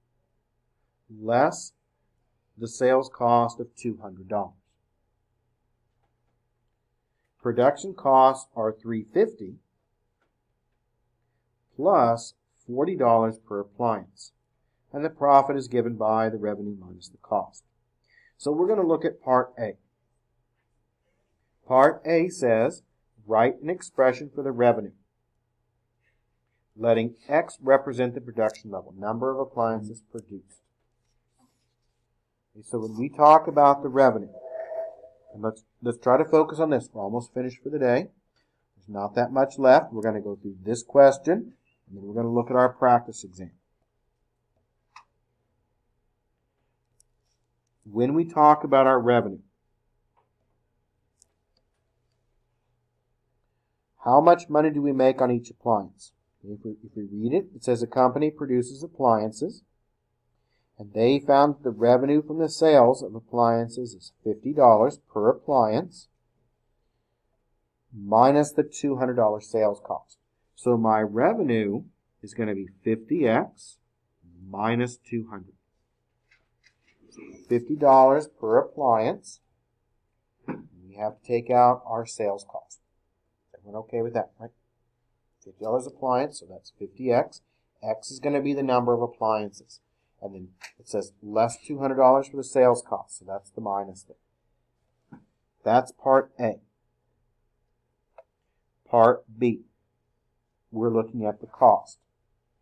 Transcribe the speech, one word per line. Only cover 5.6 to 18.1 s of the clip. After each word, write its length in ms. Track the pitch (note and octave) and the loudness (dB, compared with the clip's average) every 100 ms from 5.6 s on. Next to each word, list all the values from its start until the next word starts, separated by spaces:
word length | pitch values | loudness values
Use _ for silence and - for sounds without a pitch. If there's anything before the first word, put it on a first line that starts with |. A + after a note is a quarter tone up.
| _ _ _ _ _ _ _ _ _ _ _ _ _ _ _ _ _ _ | _ _ _ _ _ _ _ _ _ _ _ _ _ _ _ _ _ _
Production 500 | B2 A#2+ B2+ - G3 | -4 2 2 0 -8
costs 560 | - C3+ C3 C3 C3 - A#2 | -4 2 6 6 2 -8 -6
are 160 | A2 | -6
three 320 | G#2+ A2+ A2 A2 | -6 -8 -10 -4
fifty 440 | F#3 A3 - G2 D3 _ _ _ _ _ _ _ _ _ _ _ _ _ _ _ _ _ _ _ _ _ - | -2 -2 -4 -18 -20 _ _ _ _ _ _ _ _ _ _ _ _ _ _ _ _ _ _ _ _ _ -4
plus 560 | F3 F3+ A#2 A#2 - - _ _ - | 0 2 2 0 -8 -20 _ _ -10
forty 300 | B2 E3 E3+ | -4 -4 0
dollars 400 | A#2+ A#2 A2+ A2 | 2 2 0 -6
per 220 | - G2+ | -12 -12
appliance, 720 | G2+ - A#2+ G#2 F2+ _ - _ _ _ _ _ _ | -12 -6 -4 -4 -10 _ -20 _ _ _ _ _ _
and 120 | C#3+ | -10
the 60 | D#3 | -10
profit 460 | - C#3+ C#3 C3+ C#3 | -2 4 4 4 -2
is 120 | A#2+ | -4
given 280 | A#2+ A#2 A2 | -4 -4 -4
by 340 | A2 A2 A2 | -2 0 -2
the 80 | G#2+ | -4
revenue 380 | G#2+ G2+ G#2 G2 | -8 -8 -10 -14
minus 300 | F#2 F2+ - | -18 -20 -20
the 100 | _ | _
cost. 460 | - G#2 - _ _ _ _ _ _ | -6 -6 -6 _ _ _ _ _ _